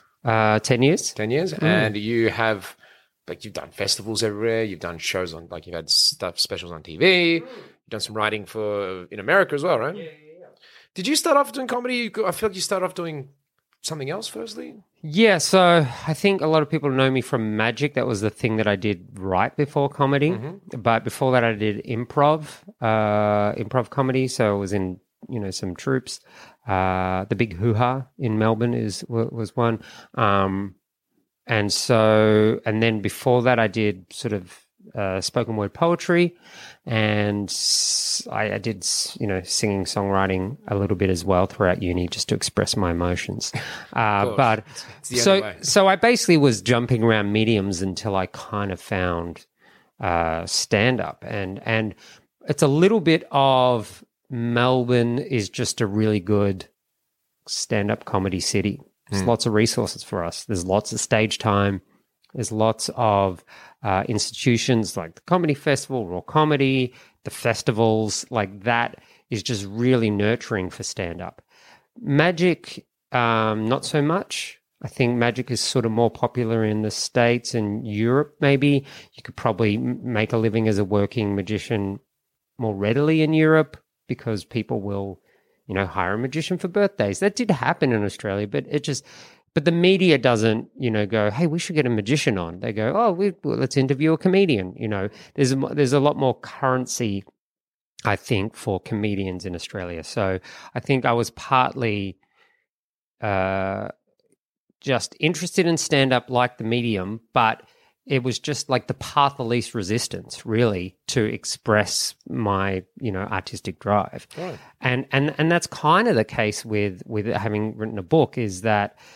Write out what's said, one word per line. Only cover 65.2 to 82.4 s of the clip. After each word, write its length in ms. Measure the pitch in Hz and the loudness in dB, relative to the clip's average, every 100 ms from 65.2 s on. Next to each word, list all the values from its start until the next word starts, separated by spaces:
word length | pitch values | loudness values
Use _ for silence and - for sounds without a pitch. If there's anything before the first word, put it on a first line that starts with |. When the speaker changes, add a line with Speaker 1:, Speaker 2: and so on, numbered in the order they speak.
Speaker 1:
Comedy 340 | - 180 160 | -2 0 0
Festival, 540 | 139 156 135 - 127 90 | 0 0 -2 -2 -6 -6
Raw 120 | 90 | -8
Comedy, 720 | - 156 151 143 135 135 123 - - _ | -2 2 2 2 2 2 -2 -6 -20 _
the 80 | - | -14
festivals, 960 | - 117 110 - 110 113 110 107 - - | -4 -2 -2 0 2 2 2 -2 -4 -4
like, 340 | 120 95 101 | -4 -4 -4
that 320 | 107 117 117 - _ _ - | -2 0 -2 -6 _ _ -8
is 120 | 110 | -6
just 240 | - 107 98 | -4 -6 -6
really 440 | 110 123 127 110 | 0 2 4 2
nurturing 580 | 101 104 120 - 107 92 | 0 0 -2 -2 -4 -4
for 120 | - | -8
stand-up. 600 | 98 - 87 85 90 - _ _ - - _ - | -10 -8 -8 -8 -12 -16 _ _ -20 -20 _ -10
Magic, 840 | 233 143 170 165 180 160 - - - _ _ | 0 2 2 2 0 0 -6 -20 -20 _ _
um, 560 | 123 117 113 110 110 110 | 0 2 2 0 0 0
not 160 | 139 | -2
so 180 | - 156 | -2 0
much. 560 | 147 180 - - - - _ _ | 0 -2 -4 -10 -12 -16 _ _
I 60 | - | -8
think 280 | - 120 120 | -2 0 2
magic 340 | 117 113 123 | 0 -2 -4
is 100 | 120 | -4
sort 260 | - 131 113 | -2 0 0
of 60 | |
more 180 | 110 113 | 2 0
popular 540 | - - 123 113 113 | 0 -2 -2 -2 0
in 180 | 107 107 | 0 0
the 80 | 107 | -2
States 640 | - - 123 120 123 - | -4 -2 2 2 2 -2
and 320 | 117 104 107 120 | -4 -2 -4 -4
Europe, 480 | 104 113 135 147 - | -2 2 2 0 0
maybe. 440 | 139 139 143 139 139 - - | 2 4 4 2 -2 -14 -20
You 100 | - | -20
could 140 | - - | -18 -4
probably 400 | 117 98 110 107 | -2 0 0 0
m-, 240 | 127 - | -2 -6
make 300 | 123 107 107 | -4 -2 0
a 40 | 117 | 0
living 300 | 113 113 110 | 2 2 2
as 120 | 101 | 0
a 60 | |
working 500 | 95 104 101 120 104 101 | 2 0 0 -2 -2 -2
magician 640 | 90 104 - 110 98 98 _ _ _ _ | -4 -6 -2 -2 -4 -8 _ _ _ _